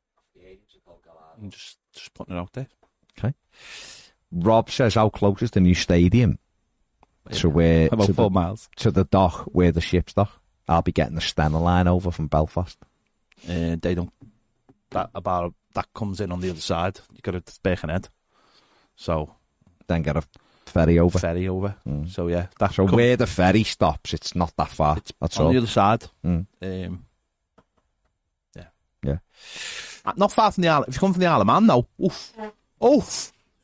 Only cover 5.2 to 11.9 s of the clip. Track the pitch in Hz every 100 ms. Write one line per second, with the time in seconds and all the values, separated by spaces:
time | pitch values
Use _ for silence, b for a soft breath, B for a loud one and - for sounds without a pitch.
5.2 | 101 101 120 98 90 87 - 87 90 117
6.2 | 107 - _ _ _ _ _ _ _ _
7.2 | - - 85 78 82 82 80 113 101 95
8.2 | 107 92 87 110 - - 117 98 92 95
9.2 | 90 - - 90 85 82 - 90 - -
10.2 | 101 _ _ _ - 85 85 - 69 80
11.2 | - - 78 78 87 87 90